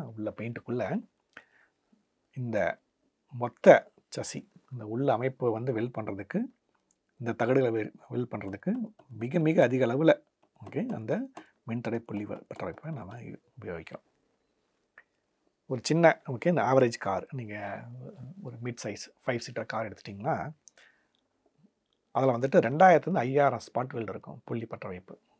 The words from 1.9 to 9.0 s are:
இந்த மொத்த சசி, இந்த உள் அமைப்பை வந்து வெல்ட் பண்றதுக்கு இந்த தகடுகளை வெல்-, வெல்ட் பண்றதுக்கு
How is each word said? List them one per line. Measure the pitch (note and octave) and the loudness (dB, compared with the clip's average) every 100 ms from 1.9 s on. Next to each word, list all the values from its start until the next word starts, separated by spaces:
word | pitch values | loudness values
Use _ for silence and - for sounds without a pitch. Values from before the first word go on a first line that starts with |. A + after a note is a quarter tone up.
| _ _ _ _ | _ _ _ _
இந்த | C3 A#2+ G#2+ E2 - _ _ _ _ _ | -10 -4 0 0 -2 _ _ _ _ _
மொத்த | B2 A#2 - F#3+ C3 - _ - | -8 -8 4 8 8 8 _ -14
சசி, | - - C#3+ - - - | -10 -8 -10 -14 -20 -16
இந்த | B2 G#2 | -12 -8
உள் | A#2+ C#3 | -2 2
அமைப்பை | A2+ C3 - B2 | 2 0 0 0
வந்து | A2+ C3 | 0 -2
வெல்ட் | A2 B2 A2 | -2 -2 -4
பண்றதுக்கு | G#2+ G2 G2 G3 C4+ _ _ _ _ _ _ - | -6 -6 -4 -4 -4 _ _ _ _ _ _ -8
இந்த | A#2 A2+ A#2 | -6 0 4
தகடுகளை | C3+ B2 | 4 4
வெல்-, | A2+ G#2+ - - | 0 -4 -10 -8
வெல்ட் | A#2+ A#2+ | -6 -4
பண்றதுக்கு | G#2+ G2 G2 F#3 B3+ A3 _ | -6 -8 -6 -4 -4 -4 _